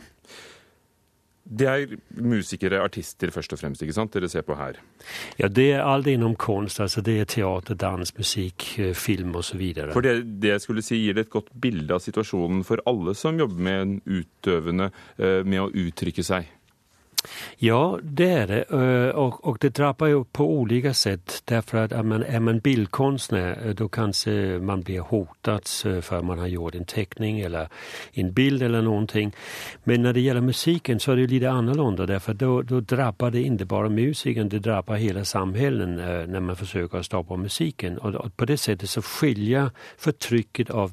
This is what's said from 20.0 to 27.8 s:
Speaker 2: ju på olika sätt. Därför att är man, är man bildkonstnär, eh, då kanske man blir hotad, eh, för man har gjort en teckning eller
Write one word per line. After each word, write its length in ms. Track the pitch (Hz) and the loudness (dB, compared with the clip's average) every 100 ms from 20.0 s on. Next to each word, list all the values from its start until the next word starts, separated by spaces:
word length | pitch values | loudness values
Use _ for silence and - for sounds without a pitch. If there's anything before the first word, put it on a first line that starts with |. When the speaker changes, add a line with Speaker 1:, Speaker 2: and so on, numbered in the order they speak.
| 156 | 4
Speaker 2:
ju 180 | 147 | 4
på 200 | 123 - | 2 0
olika 500 | 151 156 113 120 135 | 2 2 2 2 2
sätt. 480 | 127 107 95 - - | 2 0 0 -4 -12
Därför 340 | - 117 - 110 | -2 0 0 0
att 140 | 110 | 0
är 100 | 117 | 0
man, 200 | 110 110 | 0 0
är 180 | - 120 | 0 2
man 180 | 113 113 | 2 2
bildkonstnär, 1080 | 143 127 104 - 135 135 - 101 90 - 113 | 2 2 2 2 2 0 0 -2 0 -2 -4
eh, 80 | |
då 140 | 98 107 | -2 -2
kanske 720 | - 104 98 - 104 98 90 | 0 -2 0 0 0 0 -2
man 200 | 95 95 | -2 -2
blir 200 | 90 92 | -2 -6
hotad, 600 | 87 110 90 - - 104 - - | 0 0 -2 -4 -2 -2 -2 -4
eh, 160 | 104 92 | -2 -2
för 220 | 87 90 | -2 -4
man 160 | 87 87 | -2 -4
har 80 | 90 | -4
gjort 280 | 90 85 | -4 -6
en 100 | 87 | -8
teckning 560 | 87 - 101 - 107 107 | -6 -4 -6 -4 -4 -2
eller 280 | 95 85 80 - | -4 -4 -6 -10